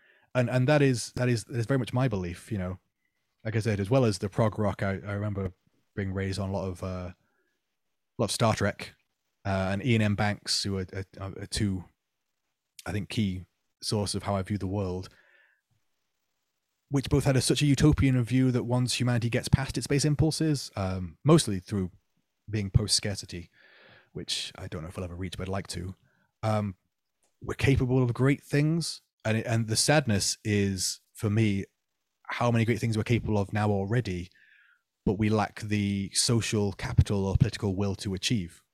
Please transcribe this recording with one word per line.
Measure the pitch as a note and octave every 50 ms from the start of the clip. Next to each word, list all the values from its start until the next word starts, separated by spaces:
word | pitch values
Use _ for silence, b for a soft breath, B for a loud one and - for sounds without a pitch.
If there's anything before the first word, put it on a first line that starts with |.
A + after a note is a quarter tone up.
| b b b b b b -
And, | B2+ B2 A2+
and | B2 B2+ B2+ C3
that | D3+ D3
is, | C#3 C3+ B2+ A2+ - - -
that | - B2+ B2
is, | B2 A2 -
that | - C#3+ A#2+
is | A2+
very | G#2 C3+ C3+
much | A#2+ - -
my | B2 C3
belief, | C3+ G#2+ F#2+ F#2 F2 E2+ - - - A2+
you | G2+
know. | F#2 F2+ F#2 - _ _ _ _ _ _ _ _ _ _ _ _ -
Like | A2+ A2
I | A#2
said, | G2+ A2+ G#2 G2+
as | G2+ F#2
well | B2+ C3+ B2+
as | A2+ G2+ -
the | - G2+
prog | - - A#2 G#2+ - -
rock, | G#2+ G2+ G2 - -
I, | G2 G2 F#2 -
I | G2+ G2+
remember | G2+ G#2 G#2+ G2+ G2 F#2+ F#2 F2+ _ _ _ _ _ _ _ _
being | - G2+ F#2+ F#2
raised | G2 F#2+ F#2+ F#2+ F#2
on | G2 F#2+
a | G2
lot | F#2+ F2+ F#2+
of, | F#2 F2 -
uh, |
a | F#2+ F#2 F#2 F2+ F2+ F2+ - _ _ _ _ _ _ _ _ _ _ _ _ _ _ _ _ _ _ _ -
lot | A#2+
of | G2
Star | - - B2 A2+ G#2
Trek, | - G2+ G2+ - - - - - _ _ _ _ _ _ _ _ _ -
uh, | G2+ F#2+ F#2+ F#2+ F#2 G2
and | G2+ -
Ian | C3+ A#2 A2 A2
M. | G#2 G#2
Banks, | G2 G#2+ G#2 G#2 - - - - - -
who | G#2 G2 F#2+
are, | F#2 - - G2 F#2+ - - -
are, | F#2+ F#2+ - G2
are | G2+
two, | - - - A2 G2+ F#2+ F#2 F2 - _ _ _ _ _ _ _ _ _ _ _ _ _ _ _ _ _ - -
I | - F2
think, | G#2+ F#2 -
key | - - G#2+ G2 F#2 F#2 F2 - _ _ _ _ _ _
source | - - A#2+ G#2+ G2+ F2+ -
of | G2+ -
how | - G2+
I | G2 F#2+
view | - G#2+ F#2+
the | F#2+
world, | F#2 F#2+ G#2 G2 F#2 F2+ F#2 F#2 - b b b b b b b b b b b _ _ _ _ _ _ _ _ _ _ _ _ _ _ _ _ _ _ _ _ _ _ _ _ _
which | C#3+ C#3 B2+ -
both | - C#3+ B2+
had | D3 C3+
a, | C3
such | - - D3 -
a | D3+
utopian | D3 C#3 - - D3+ D3 - C3 C3+ B2+ B2+ A#2+
view | A2 B2+ C3 C3 C3
that | A#2+ A#2+ G2
once | A#2+ B2 B2 B2 A#2+ -
humanity | - B2 B2 B2 A#2+ A2 A#2
gets | A#2 B2 - -
past | - - C3+ - -
its | C#3+ B2
base | - C#3 C#3+ -
impulses, | D3+ D3 - D3+ D#3+ D3+ - D#3+ D#3+ D3+ C3 - - -
um, | G#2+ G2 F#2+ F#2 F#2+ F#2 F2 E2 - -
mostly | C#3 E3 D#3+ - - G2+ F#2
through | - - A2 G2+ F#2 F2 - _ _ _ _ _ _ _ _ _ _ -
being | G#2 A2 G2+ F#2+
post-scarcity, | - A#2+ G#2+ G2+ - - - G#2+ G2 - - - - F2 F2 - b b b b b b b b b b b b _
which | - E2+ - - - - - -
I | - F#2 G2
don't | - E2+ D#2
know | D#2+
if | -
we'll | - F#2
ever | F2 E2+
reach, | F2 F#2 F2 -
but | - F#2 F#2
I'd | F#2
like | G2+ F#2 -
to, | - F2+ F2 F#2+ F#2+ - _ _ _ _ _ _ _ _ -
um, | A2 G#2+ G#2+ G#2+ G2+ F#2 - _ _ _ _ _ _ _ _ _ _ _ _ -
we're | - -
capable | - - - C#3 - C3 B2 B2+ C3 B2+
of | A#2+ A2+
great | - B2+ C3+ C#3+ - -
things. | - - C#3+ D3 D#3 D#3+ E3+ D#3 - - - - _ _ _ -
And | A2+ A2
it, | A2+ -
and | - A#2 A2+ A2+ G#2+
the | A2
sadness | G#2+ - - C#3+ D#3 C#3+ A#2 G#2 G2 - - - - -
is, | A2+ G#2 G#2 G2+ G2 F#2+ F#2 F2+ - - - _ _ _
for | - - G#2+
me, | G#2 A2 A2+ G#2+ G2 G2 F#2+ - _ _ _ _ _ _ _ _ _ _ _
how | - - - B2 A#2+
many | A#2 A#2 A2+
great | G#2+ A#2+ G#2+
things | - A#2 A2
we're | A2 G#2+
capable | - A#2+ A2 - - G#2+
of | G2+ G2+ G2 -
now | G#2+ G#2 G#2
already, | G#2 G2 G2 G2 A2+ B2+ A#2 G#2 F#2 F2 E2+ - b b b b b b b b b b b b _ _ _
but | - G#2 F#2+
we | A2 G#2
lack | A2 G#2+ G2+ - - -
the | - G#2 G#2+ G#2 G2+ G2+ G2+ G2 G2 F2 -
social | - - - A#2+ A#2 G#2+ - - G#2+ G#2 G2+ F#2+
capital | - - - - - - - G#2+ G2+ F#2+
or | G2 F#2
political | - - A2 - - - G#2 F#2+
will | F#2 G#2 G2+ F#2+
to | - - G#2 F#2+
achieve. | F#2+ - - C3 A2 F2 E2+ - - _ _